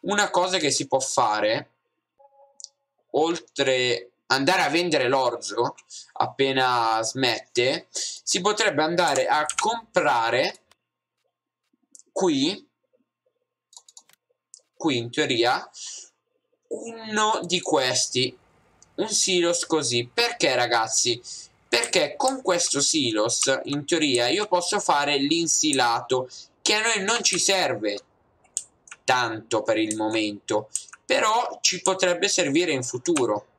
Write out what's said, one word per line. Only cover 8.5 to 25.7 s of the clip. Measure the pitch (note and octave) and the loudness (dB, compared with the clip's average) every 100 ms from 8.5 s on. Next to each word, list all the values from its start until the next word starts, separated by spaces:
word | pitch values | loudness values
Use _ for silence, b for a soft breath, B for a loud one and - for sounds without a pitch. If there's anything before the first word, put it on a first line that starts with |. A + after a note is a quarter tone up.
| G#3 G#3+ D3 | 2 0 2
andare | D#3 E3+ E3+ C3+ - | 0 2 2 2 2
a | D3 D3+ - | 0 0 -2
comprare | G#3 A#3 - - D3 B2 A2+ A#2+ E3+ - _ _ _ _ _ _ _ _ _ _ _ _ _ - _ | -2 -4 -2 0 2 2 2 0 -2 -4 _ _ _ _ _ _ _ _ _ _ _ _ _ -20 _
qui, | - F#3 C#3+ C#3+ G3+ - _ _ _ _ _ _ _ _ _ _ - _ - _ _ _ _ _ - _ | -2 2 2 0 -2 -10 _ _ _ _ _ _ _ _ _ _ -20 _ -20 _ _ _ _ _ -20 _
qui | _ E3 B2 | _ -2 -2
in | A#2 | -4
teoria, | B2 D3 A#2 A#2 C#3 - B B B B _ _ _ _ _ _ | -4 -2 2 2 0 -4 B B B B _ _ _ _ _ _
uno | - A3+ A3+ A3 G#3+ G#3+ A3 | -12 -10 -12 -6 -2 0 0
di | F3 F3 | 0 -2
questi, | - D3+ B2+ B2 - C3 B2+ - _ _ _ _ - | 2 0 2 0 -2 0 -2 -4 _ _ _ _ -20
un | - G#3 | -6 -2
silos | G3 - F3+ E3+ E3+ - | 0 0 2 2 0 0
così. | D#3+ C3 A#2+ A#2+ | -2 0 -2 -2
Perché | - A#3 - E3 | -2 -2 0 0
ragazzi? | B2 A#2+ A#2 A2+ - B2 A#2 B B B B _ | 2 2 0 0 0 0 -2 B B B B _
Perché | - - F#3 C#3+ - | 0 2 0 0 0
con | C4 C4+ | -2 0
questo | A3+ F3 - C#3 | 0 0 0 0
silos, | C#3 D#3+ B2 G#2+ A2 - - - | 0 0 0 0 0 0 0 0
in | - C#3+ | -2 -6
teoria, | C#3+ E3+ D3+ A#2+ A#2+ | -2 0 2 2 2
io | F3 G#3 | 0 0
posso | F3+ F3 G#3 | 0 0 -4
fare | - D3 C#3+ C#3+ | 2 2 2 0
l'insilato, | C#3 E3 E3 - D3+ | 2 0 2 2 2